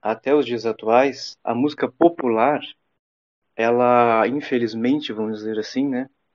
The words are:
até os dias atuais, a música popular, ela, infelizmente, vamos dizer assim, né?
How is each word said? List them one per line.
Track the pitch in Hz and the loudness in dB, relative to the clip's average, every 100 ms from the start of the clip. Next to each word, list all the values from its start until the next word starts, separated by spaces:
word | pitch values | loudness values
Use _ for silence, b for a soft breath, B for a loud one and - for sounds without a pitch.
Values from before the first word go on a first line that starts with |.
até | 104 110 - | -6 -4 0
os | 147 120 | 2 2
dias | 120 | -2
atuais, | 113 107 107 117 139 123 - - | -4 -4 2 4 4 0 -12 -12
a | - | -6
música | 117 143 - 123 | -2 -2 -2 -4
popular, | - 170 170 127 110 127 147 - - _ _ _ _ _ _ _ | 2 2 2 -2 2 2 0 -6 -20 _ _ _ _ _ _ _
ela, | - 113 120 123 120 117 113 110 | -2 0 2 4 4 4 4 2
infelizmente, | 139 143 127 117 113 120 151 147 | -2 -2 -2 -2 -2 0 0 -2
vamos | 110 110 107 | -6 -6 -6
dizer | 107 110 | -6 -6
assim, | 107 127 143 | -6 -2 -2
né? | 127 135 _ _ | -2 -6 _ _